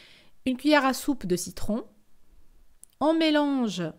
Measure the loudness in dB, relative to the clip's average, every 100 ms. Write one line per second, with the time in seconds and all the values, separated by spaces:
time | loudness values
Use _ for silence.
0 | -20 -20 -20 -8 -6 -2 4 4 4 -2
1 | -4 -4 -2 -4 -6 -6 -4 -4 -6 _
2 | _ -20 -20 -20 -20 -20 -20 -20 -20 -2
3 | 2 2 4 2 2 0 -2 -4 -8